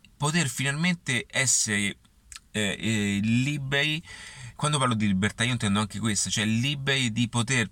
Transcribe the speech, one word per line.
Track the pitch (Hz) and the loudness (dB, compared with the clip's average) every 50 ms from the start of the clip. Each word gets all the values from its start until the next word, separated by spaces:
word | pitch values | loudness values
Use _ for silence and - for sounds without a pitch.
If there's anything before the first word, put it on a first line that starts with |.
| - - _ | -16 -20 _
poter | - 147 151 156 175 160 131 | -4 -2 0 2 2 0 0
finalmente | - - 131 139 143 151 165 180 175 170 - - 131 117 - - | -2 -2 -2 -2 0 0 0 0 0 0 -2 -2 -2 -2 -2 -2
essere, | - - 139 123 - - - 113 104 101 101 101 - - _ _ _ _ _ - - - _ _ | 0 0 2 2 2 2 2 2 2 0 0 -2 -4 -6 _ _ _ _ _ -20 -20 -20 _ _
eh, | - 107 107 98 - - | -4 -2 -2 -2 -2 -2
eh, | - 104 113 107 104 101 101 101 | -2 0 0 0 2 0 0 0
liberi. | 101 110 113 120 127 147 147 143 139 131 143 139 143 156 156 156 - - - - - - - - 127 120 - | 2 2 2 2 2 0 -2 -4 -4 -2 0 0 0 0 -2 -4 -6 -10 -14 -18 -16 -18 -16 -16 -16 -16 -8
Quando | - - 147 147 143 | -4 -2 0 0 2
parlo | 135 123 117 | 2 2 2
di | 107 107 | 2 2
libertà | 104 98 92 98 104 - - 113 | 2 2 2 2 0 0 0 0
io | 120 | 0
intendo | 127 117 - 104 98 104 | 0 0 0 2 2 2
anche | 107 98 - 101 | 0 -2 -4 -4
questo, | 104 113 104 101 - 95 | -2 -2 0 0 -2 -2
cioè | 87 117 104 | -2 0 0
liberi | 107 113 113 120 143 147 139 139 135 135 135 131 120 | 2 2 0 0 0 -2 -2 0 0 0 2 2 0
di | 107 117 120 110 | 0 0 0 0
poter | - 120 113 117 135 123 113 95 | 0 0 0 2 2 2 0 0